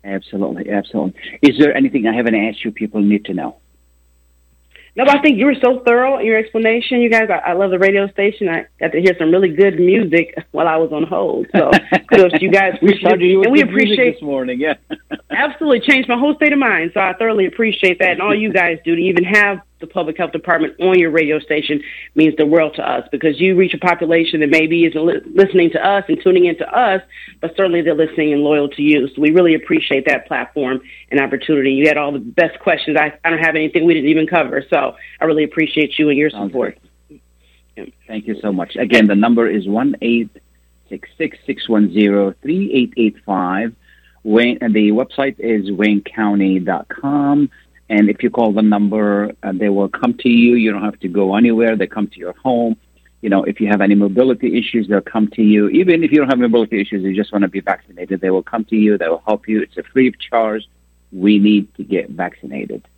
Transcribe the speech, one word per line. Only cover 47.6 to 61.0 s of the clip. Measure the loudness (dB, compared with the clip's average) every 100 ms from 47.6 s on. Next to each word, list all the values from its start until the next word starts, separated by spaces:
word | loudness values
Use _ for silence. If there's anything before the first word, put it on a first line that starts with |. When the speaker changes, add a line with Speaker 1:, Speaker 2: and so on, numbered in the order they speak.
| _ _ _
Speaker 1:
And | 2 2
if | 2
you | -2
call | 0 0
the | 2
number, | 2 2 0 0 0 -2 -4 -8
uh, | -8
they | -4 0
will | 0 -2
come | -2 -4 -2
to | 2
you. | 4 4 4
You | 0
don't | -2
have | -6 -8
to | -6
go | -2 0 2
anywhere. | 2 2 0 0
They | -4
come | -6 -8
to | -8
your | -14
home. | -8 -4 -2 -2 -6 _ _ _ _
You | -2
know, | -2
if | -2 -4
you | 0
have | 2
any | 4 2
mobility | 2 2 0 0 -2 -2
issues, | -2 -4 0
they'll | -2
come | -2 -4 -4
to | 2
you. | 2 4 4
Even | 2 4 2
if | 4
you | 2
don't | 2
have | 0
mobility | 2 2 0 -2
issues, | -4 -4
you | -4 -4
just | -2
wanna | -2 -2
be | -2
vaccinated, | -4 -6 _ -16 -8 -4
they | -2
will | -2
come | -4 -8 -4
to | 0
you. | 2 0
They | -2
will | -4 -4
help | -4 -2
you. | -4
It's | -4 -10
a |
free | -6 0 0
of | -2
charge. | -6 -2 -2 -4 -10 _ _ _